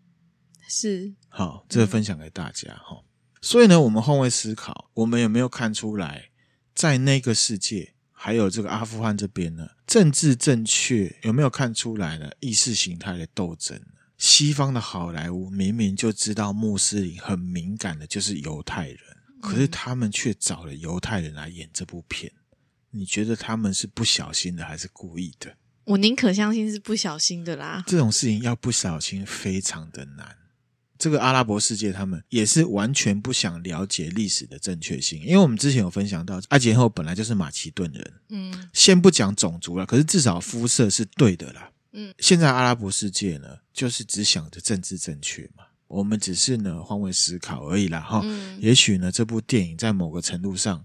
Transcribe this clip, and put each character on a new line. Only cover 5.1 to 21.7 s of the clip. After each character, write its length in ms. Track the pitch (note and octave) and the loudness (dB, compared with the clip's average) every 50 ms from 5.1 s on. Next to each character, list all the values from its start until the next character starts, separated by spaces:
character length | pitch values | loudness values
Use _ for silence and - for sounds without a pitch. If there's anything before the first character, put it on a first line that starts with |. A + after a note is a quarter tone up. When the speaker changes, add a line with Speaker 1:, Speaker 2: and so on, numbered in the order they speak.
| A#2 A#2+ | 2 2
Speaker 2:
有 80 | A#2+ A2 | 2 4
没 100 | G#2+ A#2+ | 4 2
有 100 | B2+ A#2+ | 2 0
看 240 | - - B2+ A2 G#2+ | -2 -4 -4 -4 -4
出 240 | - - A2 G#2+ | -4 -6 -6 -4
来， 340 | G2+ F2+ D2 D2 - - - _ _ _ _ _ _ _ _ - | -4 -6 -6 -8 -12 -16 -20 _ _ _ _ _ _ _ _ -4
在 240 | - - D#3+ C#3 B2 | 0 2 4 4 4
那 220 | C3 C#3 C3+ C3+ | 4 4 4 4
个 120 | B2 B2+ A2 | 4 2 2
世 240 | - - - A2+ | 2 2 0 -2
界， 380 | F#2+ - - A2+ F#2+ D#2 - _ _ _ _ | -4 -4 -4 -6 -6 -8 -8 _ _ _ _
还 240 | _ - - - A2 | _ -12 -6 -2 0
有 160 | A#2 G#2 F#2+ | 2 2 2
这 100 | F#2 A2+ | 0 -2
个 80 | G2+ E2+ | -6 -4
阿 160 | F#2 G#2+ A2+ | -4 -6 -6
富 160 | A2 A2+ A2 | -6 -6 -4
汗 160 | A2+ A2 G#2 | -2 -2 -2
这 120 | G2+ G#2 G2 | -2 -4 -6
边 260 | - F#2+ F2 E2 E2 | -4 -4 -6 -6 -6
呢， 140 | D#2+ D#2+ - _ _ _ | -8 -12 -14 _ _ _
政 240 | - - A#3 F#3 D3+ | 2 6 6 6 6
治 240 | C#3 - - D3+ B2+ | 4 4 4 2 2
正 300 | A#2+ - D3+ C3 A#2 A2+ | 4 4 2 2 2 2
确 500 | G#2+ - - - - B2+ A2 G2 D2 - - - | 0 0 0 0 0 0 0 0 -2 -4 -6 -2
有 100 | A2 A2 | 0 2
没 100 | C#3 D3 | 2 2
有 60 | B2+ | 2
看 240 | - - C3+ A#2+ A2 | 0 -2 -4 -4 -4
出 240 | - - A#2+ A2 | -4 -6 -6 -4
来 220 | G#2+ F#2 D#2 D#2+ D#2+ | -4 -4 -6 -6 -8
呢？ 100 | D2+ D2 - - | -12 -14 -14 -10
意 120 | - C3 A2 | -6 -2 0
识 220 | - - B2+ A2 | 0 0 0 0
形 240 | - - F#2 F2 E2+ | 0 -2 -2 -4 -8
态 180 | - G2+ F2+ | -8 -8 -8
的 80 | F2 E2 - - | -8 -10 -8 -6
斗 220 | - F#2+ E2+ E2 | -4 -4 -4 -6
争。 240 | - - - - - - _ - _ _ _ _ - | -8 -10 -10 -10 -12 -18 _ -20 _ _ _ _ -2
西 340 | - - - - D3+ D3 D3 | 4 6 6 6 6 4 2
方 220 | C#3+ C#3 C3+ C3 | 2 0 0 0
的 60 | A#2+ | -4
好 320 | A2 - - F#2 F2 E2+ E2 | -4 -6 -6 -6 -8 -6 -8
莱 180 | D#2 D#2+ E2+ | -8 -6 -6
坞 180 | F2+ F2+ F#2 F#2+ | -6 -6 -8 -6
明 220 | G2 G2 F#2+ F#2+ A2 | -2 -2 0 0 2
明 220 | A#2 A2 G2 F#2+ | 2 0 0 0
就 160 | G2 - A2+ | 0 0 0
知 240 | G#2 - - G#2+ G#2 | 0 0 -2 -4 -2
道 180 | G#2+ G#2+ G2+ G2+ | -2 -2 -2 -2
穆 240 | G#2+ A2 G#2+ G2+ | -2 0 0 0
斯 240 | F#2+ - - G#2 G#2 | 0 0 0 0 -2
林 200 | F#2+ F2 E2 F#2 | -4 -4 -6 -10
很 180 | - - G2 F2 | -6 -4 -4 -4
敏 380 | F2+ F2+ F2+ F2 E2 F#2 G#2 | -4 -6 -6 -6 -6 -6 -8
感 200 | A2 - G2 D#2+ | -6 -6 -8 -8
的 80 | D2+ D2+ | -8 -10
就 140 | - - G#2 | -8 -6 -4
是 180 | G2 G#2 G2+ D2+ | -4 -4 -4 -6
犹 220 | C#2+ D#2+ D2+ D2 D2 | -6 -8 -10 -10 -10
太 240 | - - - E2 C2+ | -10 -8 -8 -8 -8
人， 100 | A#1+ - - - - _ _ _ _ - - | -10 -18 -20 -20 -20 _ _ _ _ -12 -8
Speaker 1:
嗯。 80 | G2+ G2 | -4 0
Speaker 2:
可 20 | |
是 140 | A#2 C3+ C#3 | 0 0 0
他 260 | E3+ - - B2 B2+ | 0 -6 -8 -6 -4
们 160 | B2+ A#2+ G#2 | -2 -2 -2
却 240 | G2+ - - B2 G2+ | -2 -2 -2 -2 -4
找 300 | - - - G2+ F2+ F2+ | -2 -4 -4 -4 -6 -10
了 100 | D2+ C#2 | -14 -14
犹 240 | D2 E2 D#2+ E2+ F2+ | -10 -8 -6 -6 -6
太 220 | - - A2 F#2+ | -4 -4 -4 -4
人 120 | E2 D2+ D2+ | -4 -6 -8
来 160 | D2+ D2+ D#2+ | -12 -14 -14
演 220 | F2 F2 E2+ - | -14 -16 -16 -12